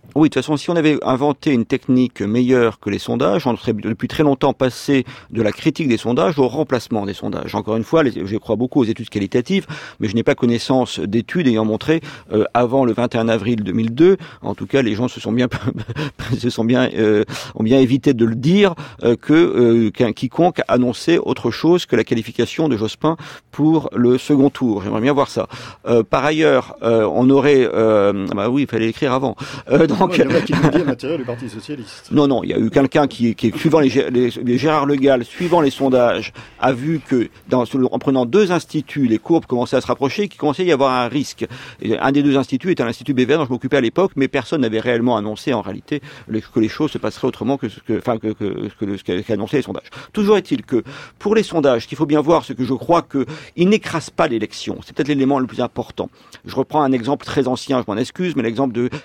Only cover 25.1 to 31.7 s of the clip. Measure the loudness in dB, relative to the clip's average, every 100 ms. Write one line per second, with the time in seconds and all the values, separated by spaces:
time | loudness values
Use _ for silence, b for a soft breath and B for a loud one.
25.1 | 2 0 -2 -6 B B B 0 2 2
26.1 | 0 0 2 4 2 0 -4 0 2 2
27.1 | 2 4 4 6 4 4 2 4 4 4
28.1 | 0 -4 -2 -2 -2 -2 -2 -2 -2 -2
29.1 | 0 -2 -6 B -14 0 4 4 2 0
30.1 | 2 2 0 0 2 2 2 0 -4 -4
31.1 | -6 -6 -8 -10 -12 -12